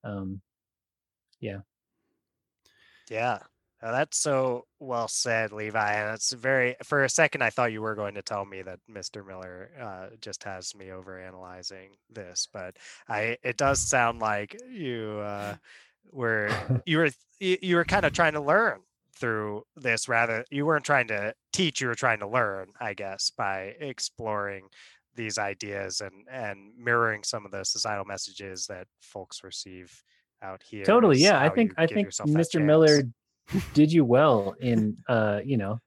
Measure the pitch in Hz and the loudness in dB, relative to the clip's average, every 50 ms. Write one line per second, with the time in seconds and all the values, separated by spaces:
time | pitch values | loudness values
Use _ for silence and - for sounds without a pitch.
0 | _ 113 101 98 95 95 95 98 _ _ _ _ _ _ _ _ _ _ _ _ | _ -8 -8 -6 -6 -8 -8 -10 _ _ _ _ _ _ _ _ _ _ _ _
1 | _ _ _ _ _ _ _ _ - 113 98 101 98 _ _ _ _ _ _ _ | _ _ _ _ _ _ _ _ -10 -10 -10 -10 -14 _ _ _ _ _ _ _
2 | _ _ _ _ _ _ _ _ _ _ _ _ _ _ _ _ _ _ _ _ | _ _ _ _ _ _ _ _ _ _ _ _ _ _ _ _ _ _ _ _
3 | _ - 117 110 117 123 117 98 - - _ _ _ _ _ _ - 113 117 127 | _ -8 -6 -2 -2 -2 -2 -4 -6 -16 _ _ _ _ _ _ -8 -4 -2 -2
4 | 139 - - - - 156 143 131 131 131 123 123 123 _ _ _ 139 131 127 117 | -2 0 -2 -4 0 0 2 2 2 0 -2 -4 -8 _ _ _ -10 -6 -4 -2
5 | 117 110 - - - 123 113 113 113 110 104 107 107 107 104 110 107 104 104 104 | -2 -2 -4 -4 -2 0 2 0 0 0 -4 -6 -8 -4 0 0 0 2 2 0
6 | 107 104 110 110 - - - 123 113 131 135 131 123 123 127 - - - - 143 | -2 -4 -4 -4 -4 -6 -6 -2 0 0 2 2 2 0 -2 -4 -6 -2 0 2
7 | 139 131 - - 165 147 - 147 131 113 - - 123 120 110 107 107 110 107 104 | 2 2 4 4 2 2 4 2 0 0 2 2 0 0 0 -2 -4 -4 -4 -4
8 | 104 101 101 104 98 - 117 101 98 98 98 95 95 92 92 90 _ _ 113 101 | -4 -6 -6 -8 -10 -6 -6 -6 -6 -6 -10 -14 -12 -14 -14 -16 _ _ -16 -14
9 | 92 - - 107 98 95 95 92 92 92 90 90 95 - _ 139 123 107 95 92 | -14 -12 -14 -14 -14 -14 -14 -14 -14 -14 -14 -16 -18 -18 _ -14 -14 -12 -12 -12
10 | 92 98 117 110 - 110 95 - - 104 98 92 92 - - 104 98 95 92 92 | -14 -16 -16 -16 -14 -14 -14 -12 -10 -10 -10 -10 -10 -12 -14 -14 -16 -16 -14 -16
11 | 92 95 92 92 92 92 92 92 92 90 90 92 90 - 98 95 92 98 98 _ | -14 -16 -16 -16 -16 -16 -18 -18 -18 -18 -18 -14 -14 -14 -14 -14 -20 -20 _ _
12 | _ _ 110 110 101 87 87 - - - _ 104 92 90 95 _ - - - - | _ _ -16 -16 -16 -12 -8 -8 -8 -8 _ -10 -10 -10 -12 _ -20 -20 -20 -20
13 | - - 113 104 107 113 117 - _ 131 120 - 147 139 139 - - - 143 131 | -10 -6 -4 -2 -2 -2 -2 -4 _ -6 -2 0 2 2 2 2 0 0 2 4
14 | 120 117 117 117 113 110 104 101 104 101 - 214 247 254 254 220 165 131 123 117 | 4 2 2 0 -2 -2 0 -2 -4 -6 -12 -18 -18 -16 -12 -8 -6 -6 -4 -4
15 | 110 107 107 104 104 104 101 101 101 104 101 - _ - - - - _ _ _ | -6 -6 -6 -6 -6 -6 -6 -6 -8 -8 -10 -10 _ -20 -20 -20 -20 _ _ _
16 | _ _ - 143 123 117 113 107 104 104 110 104 92 - 127 123 - - 160 156 | _ _ -8 -4 -2 0 0 0 0 0 -2 -4 -2 -2 -2 -2 0 0 2 4
17 | 165 151 131 _ _ _ _ _ 196 190 180 185 - 185 175 170 170 - 185 202 | 4 2 0 _ _ _ _ _ -2 0 0 0 0 2 2 2 2 4 2 2
18 | 175 151 131 - 170 160 151 151 147 139 160 202 226 214 131 98 _ _ _ _ | 2 2 2 4 2 2 2 0 0 4 4 4 4 2 0 -4 _ _ _ _
19 | _ _ _ - - 120 113 107 107 107 104 104 - _ _ - 131 127 117 110 | _ _ _ -6 -4 -2 -2 -2 -2 -4 -6 -8 -10 _ _ -8 -2 0 0 0
20 | - - 123 113 117 117 113 110 123 _ - 139 143 156 160 151 - - 147 135 | 0 0 2 2 2 2 0 -4 -4 _ -4 -2 0 2 2 0 2 2 2 2
21 | 123 110 110 101 101 107 117 _ _ _ - - 190 160 139 - 135 123 117 - | 2 2 -2 -4 -4 -4 -6 _ _ _ -2 0 0 0 0 -2 -2 -2 -2 0
22 | - 127 113 107 104 98 110 127 120 104 98 98 95 92 101 _ 123 110 101 92 | 0 0 0 0 -2 -2 0 0 0 0 -2 -6 -10 -12 _ _ -10 -8 -8 -8
23 | 104 98 95 98 - - - - 120 98 98 95 95 98 110 - 151 143 123 - | -8 -10 -6 -4 -4 -4 -2 -2 -4 -2 -2 -4 -6 -10 -12 -10 -10 -10 -8 -6
24 | - - _ _ 117 110 107 104 101 101 98 95 95 98 _ - - - - _ | -8 -8 _ _ -6 -4 -2 -2 -4 -4 -6 -10 -14 -18 _ -20 -20 -20 -20 _
25 | _ _ _ - 117 110 101 110 104 101 101 95 - 101 101 98 98 98 92 - | _ _ _ -10 -8 -6 -4 -2 -2 -2 -4 _ -8 -8 -6 -6 -6 -6 -6 -8
26 | 107 98 92 95 110 - 131 131 117 104 101 98 98 104 113 123 120 120 120 117 | -8 -10 -14 -18 -20 -16 -12 -10 -8 -8 -8 -10 -14 -20 -20 -8 -2 2 2 4
27 | 117 113 110 104 104 - - 113 104 98 98 98 95 95 - 107 - 113 104 101 | 4 2 0 -2 -4 -6 -6 -6 -8 -8 -10 -8 -6 -6 -4 -4 -4 -4 -4 -4
28 | 98 98 101 95 - - 98 - 101 98 92 90 - - 104 92 92 _ _ _ | -4 -6 -8 -10 -10 -12 -12 -12 -12 -12 -10 -10 -10 -10 -10 -12 -14 _ _ _
29 | _ - - 104 92 _ - - - 95 90 - - 101 92 90 90 87 - - | _ -16 -14 -14 -14 _ -16 -18 -16 -14 -14 -14 -14 -14 -14 -18 -18 -20 -20 -20
30 | _ _ _ _ _ _ _ _ - 98 95 95 _ - - 107 98 - 202 240 | _ _ _ _ _ _ _ _ -14 -14 -14 -14 _ -14 -12 -4 2 6 6 8
31 | 233 196 147 127 156 196 202 143 131 156 165 247 233 208 - - 160 165 110 208 | 8 8 8 8 8 6 6 6 4 4 4 4 2 2 2 2 0 2 2 0
32 | 202 - - - - 151 151 160 165 160 - 170 151 151 151 160 160 156 151 147 | -2 -2 -4 -4 0 2 4 4 2 2 2 2 6 6 8 8 10 8 8 6
33 | 135 120 117 _ _ _ _ _ _ _ - - - - - 143 151 151 165 170 | 4 0 -6 _ _ _ _ _ _ _ -4 -4 -4 0 6 6 6 8 8 6
34 | 147 117 120 127 151 156 127 110 101 98 95 - 127 123 117 113 110 107 107 - | 6 8 8 6 8 8 6 4 4 0 -4 -4 0 2 4 4 4 2 0 -4
35 | - - 127 113 110 107 104 104 - 139 139 117 101 98 107 117 _ | -2 0 2 2 4 2 2 0 0 0 0 0 0 0 -4 -6 _